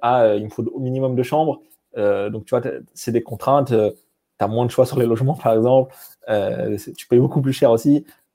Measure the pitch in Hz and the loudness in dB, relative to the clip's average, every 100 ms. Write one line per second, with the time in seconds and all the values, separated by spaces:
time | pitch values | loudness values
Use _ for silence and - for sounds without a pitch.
0 | 120 127 110 104 107 - 113 - 127 131 | 0 2 2 2 -4 -8 -8 -6 -6 -4
1 | 131 123 123 151 160 - _ _ _ - | -2 -2 -2 0 0 -4 _ _ _ -4
2 | 104 98 104 107 98 123 - 65 - - | -2 0 -4 -8 -4 -4 -4 -8 -14 -12
3 | - 117 - 110 - 143 131 113 104 - | -4 -4 -4 -6 0 2 2 2 2 -2
4 | _ _ _ - 101 113 120 - 120 127 | _ _ _ -6 -2 0 0 2 0 2
5 | 117 113 131 - - 113 120 131 131 - | 0 0 -2 -2 0 2 4 2 2 -6
6 | - - - 104 98 - 110 104 - - | -20 -14 -4 -2 -2 -4 -6 -6 -10 -14
7 | - 123 135 151 135 131 135 117 143 147 | 2 4 4 0 -2 2 2 4 2 0
8 | - _ _ | 0 _ _